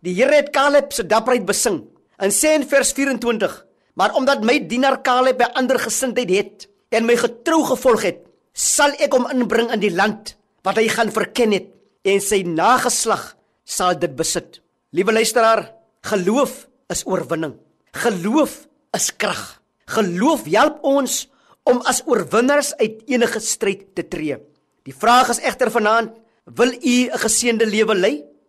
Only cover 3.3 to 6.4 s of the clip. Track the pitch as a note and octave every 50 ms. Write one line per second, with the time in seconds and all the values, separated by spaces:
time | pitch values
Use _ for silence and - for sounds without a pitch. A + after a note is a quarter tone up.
3.3 | A#3 G#3 G3 E3 - - - _ _ _ _ _ _ - F#3 G#3+ - D4 C4 B3+
4.3 | C#4 A#3 G#3 A3 - - G3 D#3+ G#3+ A#3+ C4 C4+ C4 C4 - C4+ B3 B3 B3+ C4
5.3 | B3+ - A#3+ A3 - A3+ B3+ B3 C4 B3+ - A3+ - - C4 B3+ G#3+ - B3 F3
6.3 | F3+ G3